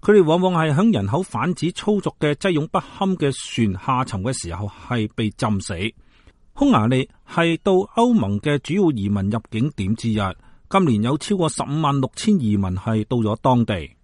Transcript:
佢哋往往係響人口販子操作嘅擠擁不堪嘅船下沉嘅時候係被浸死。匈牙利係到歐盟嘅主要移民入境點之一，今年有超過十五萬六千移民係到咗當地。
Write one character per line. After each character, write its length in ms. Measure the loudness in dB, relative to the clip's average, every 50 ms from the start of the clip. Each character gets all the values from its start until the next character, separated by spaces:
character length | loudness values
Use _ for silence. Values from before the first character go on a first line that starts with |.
佢 100 | 4 6 6
哋 100 | 6 6
往 180 | 6 4 2
往 120 | 2 2 0
係 200 | 0 0 0 2
響 200 | 2 2 2 2
人 140 | 2 0 -2
口 140 | -2 -2
販 320 | -4 -4 -4 -4 -2 -2 -2
子 180 | -2 -4 -6
操 280 | -6 -4 -2 -2 -2 0
作 160 | -2 -4 -6 _
嘅 120 | -2 -2 -2
擠 180 | 0 -2 0 0
擁 140 | 0 -2 -2
不 120 | -4 -6
堪 360 | -6 -6 -6 -4 -2 -2 0 0
嘅 140 | 0 -2
船 540 | -2 -4 -10 -10 -2 0 0 0 0 -4 -4
下 180 | -2 -2 -2 -2
沉 180 | -4 -6 -6 -4
嘅 100 | -4 -6
時 200 | -6 -8 -8 -8
候 140 | -8 -8 -10 -10 -12 -8 -6
係 180 | -4 -4 -4 -4 _
被 140 | -4 -4 -4
浸 320 | -2 _ -2 -2 -2 -2
死。 140 | -4 -6 -6 -6 -6 -6 -8 -10 -20 _ _ _ _ -20 _ _ _ _ _ 0
匈 140 | 2 4
牙 160 | 4 4 4 2
利 200 | 2 0 -2 -4 _ _ _ -6
係 280 | -2 0 0 0 0 0
到 120 | _ 2 2
歐 380 | 2 2 0 0 2 2 4
盟 280 | 4 2 2 0 -2 -2
嘅 180 | 0 0 -2 -2
主 140 | -2 -2 -2
要 180 | 2 2 2
移 180 | 2 0 -2 -2
民 200 | 0 0 0 0
入 100 | -2 -4 -6 -6
境 200 | -4 -2 -2 -2 -2
點 200 | -4 -2 -2 -2
之 140 | -2 -2 -2
一， 100 | -2 0 -2 -4 -6 -8 -18 -20 -20 -20 _ 0
今 160 | 0 2 4
年 180 | 4 2 2 2
有 120 | 0 -2 -2
超 180 | -2 -2 0 0
過 100 | 0 -2
十 120 | -2 -4
五 200 | -6 -4 -4 -2
萬 200 | 0 0 0 0
六 100 | -2 -2 _
千 180 | -4 0 2 2 2
移 160 | 2 2 0 0
民 180 | 0 -2 -2
係 300 | -4 -2 -2 -2 -2 -2
到 120 | 0 -2 0
咗 180 | 0 0 -2 0
當 220 | 2 2 4 4 2
地。 280 | 0 -2 -6 -6 -12 -16 _